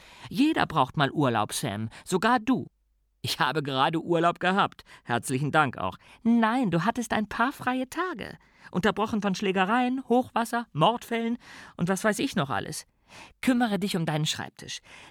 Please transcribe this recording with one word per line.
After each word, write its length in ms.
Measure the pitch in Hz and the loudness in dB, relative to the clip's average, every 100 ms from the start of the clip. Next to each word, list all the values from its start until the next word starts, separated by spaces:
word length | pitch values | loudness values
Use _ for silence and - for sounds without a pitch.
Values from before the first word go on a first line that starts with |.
| - - - | -20 -20 -8
Jeder 360 | 180 302 311 - | 2 2 4 0
braucht 320 | 156 127 - | 2 0 2
mal 140 | 165 | 0
Urlaub, 420 | - 135 113 107 | 2 2 2 0
Sam, 360 | - 131 104 110 - | -4 -4 -4 -6 -10
sogar 360 | - 185 226 247 | -4 0 2 2
du." 280 | 220 208 - _ _ _ _ _ | 2 0 -2 _ _ _ _ _
"Ich 180 | - - | -6 -2
habe 240 | 147 156 | 0 0
gerade 380 | 151 131 156 165 | -2 0 2 0
Urlaub 380 | - 165 170 170 | 0 2 2 2
gehabt. 440 | 180 196 156 - - - | 0 2 0 -4 -20 -20
Herzlichen 480 | - 117 - 131 143 | -2 -2 0 -2 2
Dank 260 | 160 - - | 2 2 -2
auch." 200 | 92 - - - | -6 -6 -20 -2
"Nein, 480 | 226 233 220 254 208 | 2 4 2 2 2
du 120 | 165 | 2
hattest 300 | 196 247 226 | 0 -2 -4
ein 140 | 220 214 | -4 -4
paar 240 | - 247 | -2 -2
freie 380 | - 247 254 262 | -2 -4 -2 -4
Tage, 480 | 320 370 240 - - _ _ - | -4 -6 -6 -10 -14 _ _ -6
unterbrochen 500 | 175 208 202 220 214 | 0 0 2 -2 0
von 140 | 196 185 | 0 0
Schlägereien, 680 | 196 190 185 247 247 269 - | 0 2 2 2 2 -2 2
Hochwasser, 580 | 247 247 220 226 240 233 | 2 2 -2 -2 -4 -4
Mordfällen 640 | 143 196 233 - 233 226 240 - - - - | 2 2 2 -4 -4 -2 -4 -8 -20 -16 -4
und 100 | 170 | -2
was 160 | 190 | 2
weiß 160 | 220 202 | 0 0
ich 160 | 139 196 | -2 -2
noch 140 | 135 | -2
alles. 360 | 101 - - - _ _ - - - | -4 -4 -10 -12 _ _ -20 -20 -2
Kümmere 380 | 262 247 233 196 | 0 2 2 0
dich 160 | 196 180 | 0 -2
um 100 | 160 | 0
deinen 200 | 151 151 | 0 -2
Schreibtisch. 540 | - 73 - - - - - - | -4 -8 -14 -14 -14 -16 -20 -14